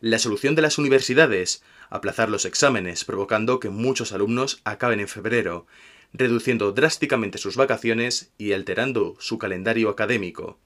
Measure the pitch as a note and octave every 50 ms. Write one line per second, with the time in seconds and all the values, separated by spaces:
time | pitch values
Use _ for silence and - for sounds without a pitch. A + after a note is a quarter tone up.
0 | - A2+ A2 A2+ - A#2+ G#2 G2+ - C#3 D3+ E3 D#3 D3+ - - D3 C#3 C3+ C3
1 | C3 - B2+ C3 D#3+ C#3 G#2+ F#2 F2+ - - - _ _ - - - - - G2+
2 | - G2+ - - A2+ G#2+ G#2+ G2+ - - - - - C#3+ C3 G#2+ F#2 F2+ F2 -
3 | - - G2 F#2+ G2 - A2 G#2+ A2 A#2 B2+ C3 - G#2+ G2 G#2 A#2 C3 C3 -
4 | A#2+ A2 G#2+ F#2+ G2+ G#2 A#2 B2 C3 C3+ - - _ A2 G#2+ - - B2 A2+ G2+
5 | G2+ G2 - A2 F#2 G#2+ A2+ A#2+ G#2 F2 E2+ F2 E2 _ _ - - - - -
6 | _ _ _ - C3 A#2+ A#2 A#2 - C3 B2 A2+ G#2 G2+ G2 G#2+ C3+ D#3+ - -
7 | - D3 C#3 A#2+ A2 G2+ F2+ - - G2 F#2+ A#2 C3+ C3 B2 A2 - A#2 A2+ A2+
8 | A#2 B2 B2 - - _ _ _ G#2+ G#2 G2 F#2+ F#2+ G2 F#2+ G2 A#2 C3+ C3 A#2+
9 | G2+ G2+ - _ - - A#2+ A2 - G2+ F#2+ F2+ F#2 A2+ A2+ A2+ A2+ G#2+ G2+ -
10 | G#2+ G#2 B2 A2+ G2 F2 E2 - - F#2 G2+ _ _